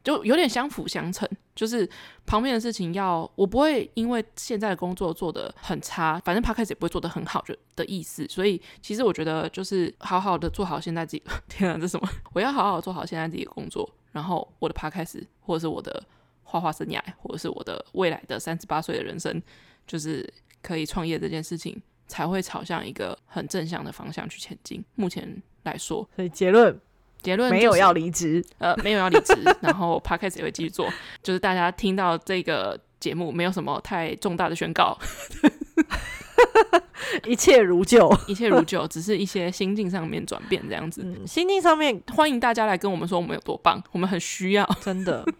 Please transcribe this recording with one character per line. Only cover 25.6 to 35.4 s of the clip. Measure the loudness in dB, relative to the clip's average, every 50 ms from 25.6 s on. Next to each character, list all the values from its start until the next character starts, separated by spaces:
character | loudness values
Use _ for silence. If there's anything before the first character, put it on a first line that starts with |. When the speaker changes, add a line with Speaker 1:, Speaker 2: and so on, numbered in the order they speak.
| -10
Speaker 1:
来 | -10 -8
说。 | -8 -8 -6 -6 -6 -6 -8 _
Speaker 2:
所 | -8 -8
以 | -6
结 | -2 0 4 6 8
论， | 8 8 8 6 0 -6 _ _ _ _ _ _ -10
Speaker 1:
结 | -4 -2 0
论 | 2 2 2
就 | 4
是 | 6
Speaker 2:
没 | 6
有 | 6 8
要 | 8 8 8
离 | 6 6 2 -2
职。 | -2 -2 0 0 0 0 0 -2 -6 -2
Speaker 1:
呃， | 0 0 2 2 2
没 | 2 2
有 | 2
要 | 4 4
离 | 4 4 6
职， | 6 4 6 6
<laughs> | 4 4 4
然 | 2 0 0
后 | 2 0 0 0 0 0
Podcast | -2 -4 -2 -2 -4 -4
也 | -4 -6
会 | -6 -4
继 | -4 -6
续 | -4
做。 | -2 -2 -2 -2 -4 -6 -10 -16 -18 -10
就 | -4 -4 -2
是 | 0
大 | 2 2 2
家 | 2 2 0
听 | 0 0 0 0 2
到 | 2 2 2 2
这 | 0 0 -2 -2 -2 0
个 | 0 -2 0 -2 -2 -4 -6 -10 _ _ _
节 | -6 -4 -4
目， | -2 -4 -4 -2
没 | 0 0
有 | 0
什 | 0 -2
么 | -2 -4 -4 -4
太 | -4 -4 -4 -4 -4 -4 -4
重 | -4 -4 -4 -2
大 | 0 -2 -2
的 | -2
宣 | -2 -4 -2 2
告。 | 2 2 2 2 -2 -8
<laughs> | -10 -10 -12 -14 -14 -2 4